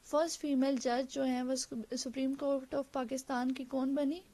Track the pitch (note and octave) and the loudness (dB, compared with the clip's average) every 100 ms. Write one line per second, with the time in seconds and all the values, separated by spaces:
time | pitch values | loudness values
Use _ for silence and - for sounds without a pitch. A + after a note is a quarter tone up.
0 | - D4 E4 - D4 C4+ C4+ C4+ B3 A#3+ | 0 2 2 0 0 4 4 2 2 0
1 | C4 C#4 C4 B3+ B3+ C4 - B3 G#3+ B3 | 0 0 0 0 0 -2 -2 -8 -6 -6
2 | C4 C4+ C4+ C#4 C#4+ C#4 C4 C#4 C4+ C4+ | -4 -2 -2 0 0 0 0 -4 -2 -4
3 | B3 C4+ C4+ B3 B3+ C4 B3+ C4 C4 C#4 | -2 -4 -2 0 0 -2 -2 0 2 2
4 | C#4 E4+ - | 2 -2 -8